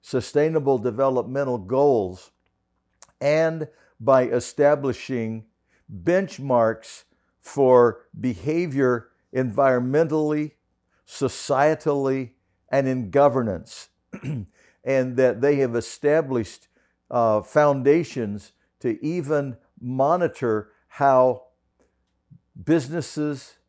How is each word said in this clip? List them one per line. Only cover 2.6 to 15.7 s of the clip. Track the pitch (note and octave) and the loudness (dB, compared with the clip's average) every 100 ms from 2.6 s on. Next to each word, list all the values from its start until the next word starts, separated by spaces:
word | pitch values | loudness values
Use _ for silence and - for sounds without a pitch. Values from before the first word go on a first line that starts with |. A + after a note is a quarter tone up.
| _ _ _ _ - _ | _ _ _ _ -20 _
and | C#3+ D#3 D#3+ D#3+ D3+ _ _ _ | 0 2 0 -2 -10 _ _ _
by | A#2+ C3 | 4 4
establishing | B2 A#2+ - - C#3+ D3 C3+ A#2 - B2+ A2+ A2+ - _ _ _ - G2 | 4 -2 -4 0 2 2 -2 -6 -6 -6 -6 -8 -14 _ _ _ -18 -6
benchmarks | F2 F3+ G3 - C#3 B2 A2+ A2+ - - _ _ _ _ | 0 0 -2 -10 0 2 2 0 -12 -20 _ _ _ _
for | - C#3 C3 B2+ A#2+ - _ - | -10 0 6 6 6 2 _ -6
behavior | B2 G2 A#2 E3 F3 C3+ B2+ B2 - _ _ | -6 -4 -4 -4 -2 0 0 0 -6 _ _
environmentally, | B2+ B2+ G#2 C3+ B2 B2 C#3+ E3 D#3 D3+ D3+ D3+ _ _ _ _ _ | -4 -2 2 2 2 0 0 0 0 -2 -2 -6 _ _ _ _ _
societally, | _ - C3 - - C3+ D3+ D3+ D#3 C#3+ C3+ C3+ B2 _ _ _ _ | _ -6 -4 -4 -4 2 2 2 -2 -2 -2 -4 -6 _ _ _ _
and | C#3 C3+ | -2 0
in | C3 G#2 | -4 0
governance, | C#3 C#3+ B2+ A2+ F2 - - - _ _ | 4 4 2 -4 -6 -10 -20 -20 _ _
<clears throat> | G3 C3 C#3 F#2+ _ _ _ | -14 -10 -10 -10 _ _ _
and | - C3+ B2+ B2 | -2 0 0 2
that | B2+ G#2 | 2 2
they | C#3 C#3+ | 0 2
have | C3 | 0